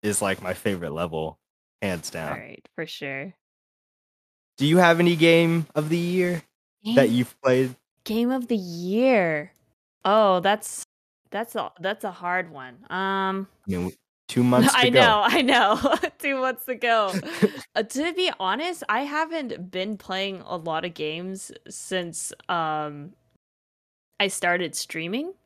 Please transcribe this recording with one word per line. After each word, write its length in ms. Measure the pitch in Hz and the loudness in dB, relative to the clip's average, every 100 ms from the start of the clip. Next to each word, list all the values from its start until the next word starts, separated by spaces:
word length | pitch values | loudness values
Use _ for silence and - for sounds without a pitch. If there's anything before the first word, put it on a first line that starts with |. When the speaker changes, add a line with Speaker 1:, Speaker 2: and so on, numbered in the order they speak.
Speaker 1:
is, 200 | 107 98 | -2 0
like, 200 | 101 95 | 0 -2
my 120 | 92 | -4
favorite 380 | 92 - 95 85 | -4 -4 -4 -6
level, 480 | 78 87 80 80 - _ _ _ _ | -6 -4 -4 -6 -8 _ _ _ _
hands 280 | 101 87 - | -4 -4 -8
down. 200 | - - | -10 -8
Speaker 2:
All 80 | 73 | -10
right, 280 | 135 - - | -12 -20 -20
for 120 | - 160 | -14 -12
sure. 480 | - 139 135 165 - _ _ _ _ _ _ _ _ _ _ _ - | -10 -10 -10 -12 -16 _ _ _ _ _ _ _ _ _ _ _ -2
Speaker 1:
Do 80 | 139 | 2
you 120 | 175 | 6
have 220 | 175 170 | 6 6
any 160 | 175 170 | 4 6
game 500 | 165 165 170 170 151 | 6 6 4 0 -2
of 140 | - 151 | -4 -2
the 80 | 170 | -2
year 460 | 175 180 180 170 - _ _ _ 208 | 0 0 0 -4 -10 _ _ _ 0
that 140 | 233 120 | 4 4
Speaker 2:
Game 20 | |
Speaker 1:
you've 300 | 117 123 - | 2 0 -2
played? 340 | 131 127 131 127 _ _ | 2 2 2 -4 _ _
Speaker 2:
Game 260 | - 220 240 | -6 -2 0
of 180 | 262 240 | -2 -2
the 80 | 226 | -4
year. 960 | 180 170 175 214 262 240 175 151 147 _ _ _ _ _ | -4 -8 -4 2 4 4 2 -2 -6 _ _ _ _ _
Oh, 360 | 190 214 208 185 | 2 4 6 4
that's, 440 | 185 214 - - - _ _ _ _ | 2 0 -4 -12 -14 _ _ _ _
that's 240 | 196 226 | -8 -8
a, 180 | 226 139 _ | -8 -8 _
that's 240 | 180 202 | -8 -6
a 60 | 208 | -8
hard 400 | 175 180 180 170 | -8 -4 -4 -4
one. 280 | 151 127 123 - | -10 -18 -20 -8
Um, 580 | 180 190 196 190 190 196 _ - | -4 -2 0 0 -2 -8 _ -6
Speaker 1:
I 40 | |
mean, 100 | 90 | -4
w-, 160 | 185 - _ _ - | -4 -8 _ _ -6
two 140 | 127 | 2
months 300 | 123 123 269 | 4 6 6
Speaker 2:
<laughs> 0 | |
I 100 | 254 | 6
Speaker 1:
to 60 | 247 | 6
go. 100 | 254 | 8
Speaker 2:
know, 220 | 247 214 | 8 6
I 180 | 208 349 | 4 2
know. 380 | 254 262 202 214 262 311 320 | 4 4 4 4 2 0 -2
<laughs> 120 | _ | _
Two 220 | 285 269 | -4 -2
months 260 | 254 254 - | -2 -4 -8
to 80 | |
go. 440 | 247 240 226 202 185 | -4 2 2 2 -2
Speaker 1:
<laughs> 420 | 294 339 - 285 - - | -6 0 0 0 -6 -4
Speaker 2:
Uh, 60 | |
to 280 | 214 254 320 | -4 -2 -4
be 160 | 339 359 - | 0 -2 -2
honest, 420 | 190 202 339 339 - | -2 -2 -4 -6 -2
I 140 | 214 | -2
haven't 680 | 285 294 320 330 262 - 180 | -2 -4 -4 -4 -6 -10 -10
been 260 | 185 190 208 | -6 -6 -8
playing 460 | - 190 196 190 | -8 -6 -4 -8
a 140 | - 175 | -8 -8
lot 280 | 165 160 | -4 -4
of 100 | 175 | -6
games 580 | 165 151 160 185 190 - - - | -6 -6 -6 -8 -10 -14 -18 -18
since, 640 | - - 185 175 160 - - - | -16 -6 -6 -6 -8 -10 -12 -6
um, 680 | 175 160 156 151 147 151 _ _ _ _ _ _ _ _ _ _ _ | -4 -2 -4 -6 -10 -16 _ _ _ _ _ _ _ _ _ _ _
I 80 | 202 | -4
started 460 | - 180 175 170 | 0 0 0 -2
streaming. 600 | - - 165 165 226 330 381 | -6 -10 -8 -6 -6 -6 -12